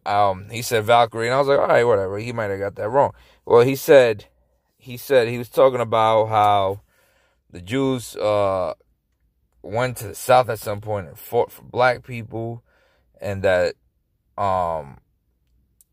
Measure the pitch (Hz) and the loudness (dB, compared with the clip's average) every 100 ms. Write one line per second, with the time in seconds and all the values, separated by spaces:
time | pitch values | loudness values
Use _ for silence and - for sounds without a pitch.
0 | - 104 101 92 101 113 120 113 107 120 | -4 0 0 -2 -10 -12 -4 -2 4 4
1 | 113 113 117 131 139 139 - 139 120 104 | 4 0 -2 0 2 0 2 2 2 2
2 | 95 101 117 117 107 98 101 - 104 131 | 0 -6 -8 -6 -6 -6 -8 -8 -2 0
3 | 123 - _ _ - 117 123 135 - 143 | 0 -4 _ _ 2 4 4 0 6 6
4 | 120 104 - _ _ _ _ _ 127 120 | 6 0 -10 _ _ _ _ _ -20 -16
5 | - 135 117 120 120 - 135 123 113 113 | 0 2 2 -2 -4 2 2 2 0 2
6 | 110 110 110 110 104 101 98 101 - _ | 4 2 2 2 2 2 0 -6 -12 _
7 | _ _ _ _ _ 87 90 131 135 127 | _ _ _ _ _ -20 -8 -4 -2 -4
8 | 113 - 107 104 98 95 85 - _ _ | -8 -6 -2 0 0 -2 -4 -8 _ _
9 | _ _ _ _ _ _ - 107 127 120 | _ _ _ _ _ _ -8 -4 -4 -6
10 | 104 - - 127 117 110 110 101 104 104 | -12 -6 2 4 4 -4 -8 -8 -6 -8
11 | 80 - - 117 - - - 113 127 120 | -8 -18 -4 -2 -2 -6 -10 0 0 0
12 | - 120 110 110 113 117 - _ _ _ | -8 -14 -12 -10 -10 -12 -18 _ _ _
13 | _ _ 101 98 95 90 87 - _ _ | _ _ -8 -2 0 2 0 -4 _ _
14 | _ _ _ - 101 92 85 80 71 - | _ _ _ -6 -4 -2 -2 -6 -10 -18
15 | _ _ _ _ _ _ _ _ _ | _ _ _ _ _ _ _ _ _